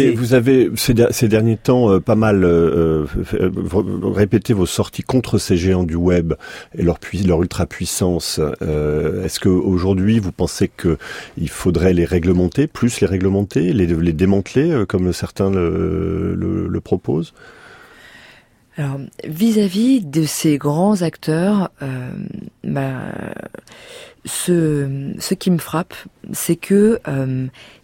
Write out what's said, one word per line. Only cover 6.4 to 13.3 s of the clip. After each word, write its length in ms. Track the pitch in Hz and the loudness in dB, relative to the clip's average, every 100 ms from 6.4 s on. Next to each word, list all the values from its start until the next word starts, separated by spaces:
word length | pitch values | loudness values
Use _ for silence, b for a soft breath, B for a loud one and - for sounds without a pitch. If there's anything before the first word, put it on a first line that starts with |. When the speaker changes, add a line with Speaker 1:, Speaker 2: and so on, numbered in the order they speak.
| B B B - | B B B -2
Speaker 1:
et 60 | |
leur 140 | 85 82 | 0 0
pui-, 240 | - 90 | -4 -2
leur 180 | 95 82 | 2 2
ultra-puissance. 1000 | 87 - 85 - 87 - 92 85 - - 76 - | 0 -2 -6 -6 -6 -2 0 0 -4 -2 -2 -2
Euh, 640 | - 76 76 76 78 95 92 | -4 -2 0 0 -2 -2 -6
est-ce 140 | - | -2
que 80 | 95 | 2
aujourd'hui, 720 | 90 - 90 92 95 98 113 | 2 2 0 0 2 2 2
vous 120 | 92 | 0
pensez 380 | - 87 - 98 | -2 -4 -2 -4
que 280 | - 87 78 B B B - | -2 -2 -2 B B B -8
il 120 | 78 | -8
faudrait 420 | - 92 78 92 | -4 -2 2 2
les 120 | 90 85 | 2 2
réglementer, 640 | 92 87 90 90 - 151 | 0 2 2 2 0 -2
plus 340 | - 120 - | 0 -2 0
les 60 | 92 | 0
réglementer, 680 | 95 95 | 2 0